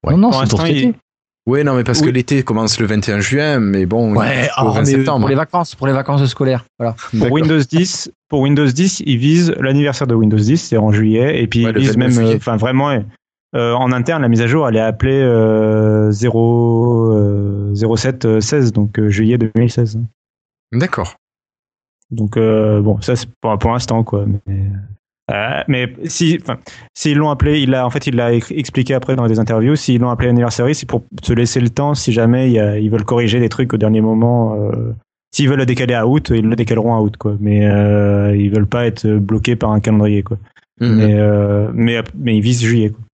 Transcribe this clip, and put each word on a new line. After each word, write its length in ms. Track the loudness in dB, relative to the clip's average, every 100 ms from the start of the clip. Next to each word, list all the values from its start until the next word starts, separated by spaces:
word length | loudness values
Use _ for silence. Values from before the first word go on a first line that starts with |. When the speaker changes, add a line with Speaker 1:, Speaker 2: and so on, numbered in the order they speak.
| 2
Speaker 1:
Ouais. 80 |
Speaker 2:
Non, 40 | 2
non, 120 | 4
Speaker 3:
Pour 100 | 2
Speaker 2:
c'est 80 | 0
pour 100 | 0
Speaker 3:
l'instant, 60 | 0
Speaker 2:
cet 100 | 2
Speaker 3:
il 60 | 0
Speaker 2:
été. 80 | -2 _ _ _ _ -2
Speaker 1:
Ouais, 160 | 0
non, 120 | 2 0
mais 80 |
parce 180 | 0 0
que 60 | 0
Speaker 2:
Oui. 40 |
Speaker 1:
l'été 300 | 0 0 -2
commence 380 | 0 -2 -2 -2
le 80 | 0
vingt 200 | 0 -2
et 40 |
un 80 | -2
juin, 400 | -2 -2 0 0
mais 260 | 0 0 0
bon, 300 | 0 0 0
Speaker 2:
Ouais, 300 | 0 -2 -2
Speaker 1:
jusqu'au 60 | -2
Speaker 2:
ah, 140 | 0
Speaker 1:
vingt 80 | 0
Speaker 2:
mais 60 | 2
Speaker 1:
septembre. 320 | 2 2 0
Speaker 2:
pour 100 | 0
les 60 | 0
vacances, 400 | 0 -4 -4 -4
pour 100 | -2
les 80 |
vacances 320 | -2 0 0 0
scolaires, 400 | 0 -2 -2 -6 _
voilà. 140 | -6 -6 -6
Speaker 3:
Pour 80 | -2
Speaker 1:
D'accord. 120 | 0
Speaker 3:
Windows 260 | 2 2 2
dix, 520 | 2 0 -2 -4 -12 _ _
pour 100 | -2
Windows 260 | 2 2 2
dix, 380 | 2 -2 -2 -4
ils 120 | 0
visent 320 | 2 2 2 0
l'anniversaire 480 | 0 0 0 -2 -2
de 80 | 2
Windows 220 | 2 2
dix, 200 | 2 0
c'est 200 | 0 0
en 140 | 2
juillet, 520 | 2 2 2 0 0
et 20 | -2
puis 160 | 0 0
Speaker 1:
Ouais, 40 |
Speaker 3:
ils 40 | 0
Speaker 1:
le 40 |
Speaker 3:
visent 80 | 0
Speaker 1:
vingt-neuf 240 | 2 2 2
Speaker 3:
même, 20 |
euh, 80 | 2
Speaker 1:
juillet. 80 | 0
Speaker 3:
enfin, 200 | -2 -2
vraiment, 420 | 0 0 0 -2 -6 -16 _ _ _ -4
euh, 180 | -2
en 180 | 0 0
interne, 320 | 0 -2 0
la 40 | 2
mise 140 | 2
à 60 | 2
jour, 200 | 0 0
elle 80 | 0
est 40 |
appelée, 400 | 0 0 0 2
euh, 880 | 2 2 2 2 2 2 2 2 2
zéro, 1000 | 0 0 2 2 2 2 2 2 2 2
euh, 640 | 2 2 0 -4 -4 -4 -2
zéro 200 | 0 0
sept, 300 | -2 -2 0
euh, 140 | 0
seize, 340 | 0 0 2
donc, 240 | 0 -2 0
euh, 120 | 0
juillet 260 | 2 2 2
deux 140 | 0 0
mille 160 | 0
seize. 280 | 0 -2 -4 -8 _ _ _ _ _ _
Speaker 1:
D'accord. 400 | -2 -2 -2 -6 -10 _ _ _ _ _ _ _ _ _
Speaker 3:
Donc, 260 | -6 -4 0
euh, 440 | 2 2 2 2
bon, 180 | 0 -2
ça, 140 | -2 -4
c'est 120 | -6 -8
pour, 160 | -4 -2
pour 140 | -2
l'instant, 320 | -2 -2 -2
quoi. 220 | -2 -2 -2 -4 -6
Mais, 160 | -6 -4 -6 -12 -20 _ _ -6
euh, 300 | -4 -4 -6 -2
mais 260 | -2 -2 -8 -12
si, 320 | -2 0 0
enfin, 160 | -4 -10 -10 -20 -20
s'ils 240 | -6 -2 0
l'ont 120 | 0
appelé, 280 | 0 0 0
il 100 | 0
l'a, 140 | 0 -2
en 40 |
fait, 160 | -4 -4
il 80 | -2
l'a 180 | 0
ex-, 180 | 0 -2
expliqué 420 | -8 -6 -4 -2
après 220 | -2 -2 -2
dans 120 | 0
des 120 | 0
interviews, 360 | 0 0 0 0
s'ils 240 | 0 0
l'ont 80 | 0
appelé 180 | 0 0
Anniversary, 460 | 2 0 0 -2 -2
c'est 120 | -4
pour 160 | -6 -8 -12
se 100 | -2
laisser 260 | 0 0 0
le 100 | -2
temps 260 | 0 -2 -2
si 160 | -2
jamais 340 | 2 2 2 2
il 40 |
y 60 | 2
a, 180 | 2 0
ils 120 | 0
veulent 140 | -2 0
corriger 340 | 0 0 2
des 100 | 0
trucs 240 | -2 -4
au 40 | 0
dernier 240 | 2 2
moment, 540 | 2 2 2 2 0 -2
euh, 380 | -4 -4 -6 -8 _ _ _
s'ils 160 | -2 0
veulent 80 | 2
le 80 | 0
décaler 300 | 0 0 0
à 100 | 2
août, 240 | 0 0
ils 120 | 0 2
le 80 | 0
décaleront 400 | 0 0 0 0
à 40 |
août, 140 | 0 -2
quoi. 180 | -6 -2
Mais, 260 | 0 2 4
euh, 680 | 4 2 2 2 2 2 2
ils 160 | 2
veulent 160 | 2 0
pas 180 | 0 -2
être 220 | -2 0
bloqués 480 | 0 0 -2 0 0
par 160 | 0
un 80 | 0
calendrier, 420 | 2 2 2 0
quoi. 140 | -2 -8 -10 _ _ _
Speaker 1:
Mhm. 160 | 0 2
Speaker 3:
Mais, 180 | 4 4
euh, 540 | 4 2 2 0 -2
mais, 280 | 0 0 0 -4 -6
mais 200 | 0 2
ils 40 |
visent 200 | 2 0
juillet, 260 | 2 2 0
quoi. 80 | -4 -16